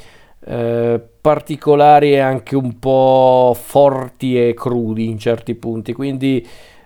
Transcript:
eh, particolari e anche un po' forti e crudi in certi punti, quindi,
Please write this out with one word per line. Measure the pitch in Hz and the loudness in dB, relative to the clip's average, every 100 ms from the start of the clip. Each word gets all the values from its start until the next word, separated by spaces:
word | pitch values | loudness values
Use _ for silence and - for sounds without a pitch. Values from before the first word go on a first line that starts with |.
| - - - - - | -20 -20 -20 -20 -12
eh, | 120 117 117 117 117 - _ | -6 -4 -2 -2 -2 -6 _
particolari | 156 147 - 147 147 143 147 147 147 | 0 0 -4 -8 0 4 6 6 6
e | 139 | 2
anche | 131 131 - 139 | 0 -4 -4 -4
un | 127 113 | -4 -6
po' | 135 131 131 131 131 127 127 117 | -2 0 2 4 4 4 2 0
forti | - 139 143 131 127 - 131 123 | -2 2 2 2 -8 -8 -4 0
e | 120 | 0
crudi | 117 131 120 113 110 113 | -2 -4 -4 -4 -4 -6
in | 110 | -4
certi | 117 117 - 117 | -4 -4 -6 -10
punti, | 117 113 110 | -8 -10 -8
quindi, | 117 139 127 135 131 - - - - | -8 -8 -4 -2 -2 -6 -20 -20 -20